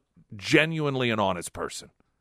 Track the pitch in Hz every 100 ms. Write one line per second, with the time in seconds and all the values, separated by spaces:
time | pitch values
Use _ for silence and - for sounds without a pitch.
0 | _ _ _ 104 - 147 160 160 147 131
1 | 120 110 98 87 - - 82 - - _
2 | _ _